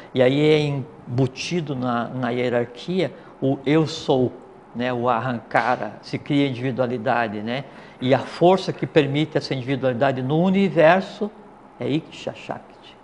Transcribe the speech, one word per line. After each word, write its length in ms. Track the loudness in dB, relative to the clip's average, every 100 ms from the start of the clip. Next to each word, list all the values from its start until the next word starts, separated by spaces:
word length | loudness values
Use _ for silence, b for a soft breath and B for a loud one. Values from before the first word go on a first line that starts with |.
| B
e 80 | 2
aí 180 | 4 4
é 200 | 4 4
embutido 1160 | 2 -4 -8 -14 -6 0 0 -2 -6 -4 -4 -4
na, 320 | -2 -2 -4
na 220 | -4 -4
hierarquia 840 | -2 0 0 -2 -8 -4 -2 -2 B B B
o 180 | -2 0 2
eu 200 | 2 2
sou, 460 | -2 0 2 2 -2 -20 -20 -14
né, 200 | -6 -4
o 160 | 0 0
ahankara, 840 | 0 0 -4 -2 0 2 0 -4 -10
se 160 | -10 -8
cria 280 | -2 0 0
a 40 |
individualidade, 920 | -2 -4 -2 -2 -2 -2 0 -2 -4
né? 240 | -6 -6 -8 B B B
E 140 | 2
a 60 | 2
força 520 | 0 2 4 4 0
que 160 | -6 0
permite 500 | 2 4 0 0 -2
essa 160 | -4
individualidade 680 | -6 -4 -2 0 0 0 0
no 200 | 0 2
universo 880 | 2 2 2 4 6 4 0 -8 -8 -10 -20 -20 -20 -8
é 80 | -4
Iksha 460 | -4 -4 -12 -12
Shakti, 640 | -10 -12 -12 -14 -20 -20 -20